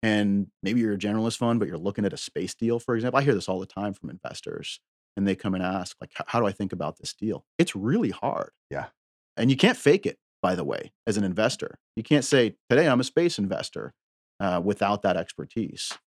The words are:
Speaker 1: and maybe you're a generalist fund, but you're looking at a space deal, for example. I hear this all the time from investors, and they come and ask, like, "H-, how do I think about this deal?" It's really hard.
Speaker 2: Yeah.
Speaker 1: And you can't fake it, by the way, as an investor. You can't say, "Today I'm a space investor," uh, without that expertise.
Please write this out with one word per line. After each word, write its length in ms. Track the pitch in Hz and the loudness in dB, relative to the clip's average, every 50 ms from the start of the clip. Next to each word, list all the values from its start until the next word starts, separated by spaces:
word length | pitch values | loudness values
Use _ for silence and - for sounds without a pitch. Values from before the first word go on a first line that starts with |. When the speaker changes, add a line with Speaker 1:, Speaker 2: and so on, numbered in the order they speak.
| - | 2
Speaker 1:
and 440 | 110 107 104 104 101 98 101 98 87 _ _ - | 2 2 2 2 2 2 2 0 -2 _ _ -4
maybe 180 | 95 110 123 | 0 0 2
you're 140 | 113 110 104 | 2 2 0
a 40 | 98 | 0
generalist 380 | 98 104 104 110 110 117 113 | 0 -2 0 0 0 0 -2
fund, 220 | - 120 117 117 117 | 0 0 0 2 2
but 80 | 107 - | 0 -2
you're 80 | 87 | -4
looking 300 | 80 82 98 101 - 104 | -4 -4 -4 -2 0 -2
at 80 | 98 - | -2 -2
a 20 | |
space 380 | 73 - - _ 73 90 98 - | -4 -12 -8 _ -6 -6 -6 -6
deal, 240 | _ - 113 117 117 | _ -2 0 0 0
for 180 | - - 123 | 0 -2 -2
example. 220 | 113 113 127 123 135 | 0 0 0 0 2
I 40 | 139 | 2
hear 120 | 143 123 | 4 2
this 140 | 98 - - | 0 0 -2
all 120 | 92 92 | -4 -4
the 60 | 92 | -4
time 260 | - - - 101 104 98 | -8 -8 -6 -6 -6 -6
from 180 | - - 71 | -8 -10 -14
investors, 680 | - 95 _ - - - - - - - - - - - _ _ _ _ _ _ _ | -14 -10 _ -12 -12 -12 -12 -10 -10 -10 -10 -10 -12 -14 _ _ _ _ _ _ _
and 100 | - 98 | 0 0
they 80 | 98 95 | 0 0
come 180 | 92 - 107 95 | 0 -2 -4 -2
and 80 | 92 90 | 0 0
ask, 340 | 90 92 95 90 - - _ | 0 0 -2 -2 -6 -10 _
like, 100 | - - _ - | -18 -16 _ -12
"H-, 80 | - - | -10 -2
how 120 | - 117 | 0 2
do 60 | 120 | 2
I 60 | 101 98 | 2 0
think 200 | _ 104 95 - | _ -6 -6 -4
about 260 | 85 82 78 78 _ | -4 -4 -6 -6 _
this 160 | - - - | -12 -14 -12
deal?" 300 | _ - 110 101 80 _ _ _ _ | _ -4 -4 -4 -4 _ _ _ _
It's 160 | 175 - - | 0 2 2
really 340 | 98 95 113 143 220 226 117 | -4 0 0 2 2 2 0
hard. 400 | 90 - - 127 - - - - _ _ _ _ | -2 -2 -2 -2 -2 -2 -4 -6 _ _ _ _
Speaker 2:
Yeah. 160 | - 67 65 - _ _ _ _ _ _ _ _ _ | -8 -8 -8 -8 _ _ _ _ _ _ _ _ _
Speaker 1:
And 120 | - 110 127 | 0 2 2
you 60 | 135 | 4
can't 220 | 131 - 214 240 - | 6 4 4 4 4
fake 280 | - - - - - | 4 4 4 4 2
it, 120 | - - _ _ _ _ _ - | -2 -6 _ _ _ _ _ 0
by 120 | 90 90 | 0 0
the 80 | 90 80 | 0 -2
way, 280 | 71 57 50 50 - _ _ _ | -4 -4 -6 -6 -10 _ _ _
as 100 | - 107 | -2 0
an 80 | 104 104 | 0 0
investor. 540 | 95 90 87 107 120 - - - - - - _ _ _ | 0 0 2 0 0 0 -2 -8 -10 -10 -16 _ _ _
You 80 | - 110 | -10 0
can't 220 | - 151 147 127 | 2 4 4 4
say, 320 | - - 135 120 110 95 _ _ _ | 4 4 4 4 4 0 _ _ _
"Today 200 | 120 131 170 - | 4 6 6 6
I'm 120 | 131 123 | 4 4
a 40 | 127 | 2
space 340 | - _ - 170 175 - - | 2 _ 2 2 2 2 0
investor," 560 | 101 95 95 - - - - - 53 - - _ _ _ _ _ _ _ _ _ | -2 -2 -2 -4 -6 -8 -8 -10 -10 -10 -14 _ _ _ _ _ _ _ _ _
uh, 200 | 101 95 90 90 87 | -2 0 0 0 0
without 400 | 101 101 - 107 98 104 104 - | 0 0 2 2 0 0 2 2
that 140 | 98 90 | 0 0
expertise. 760 | 85 85 - - - 76 - - - 107 - - - - - - - _ _ | 0 -2 -6 -8 -12 -12 -8 -4 -4 -4 -4 -6 -8 -10 -10 -10 -12 _ _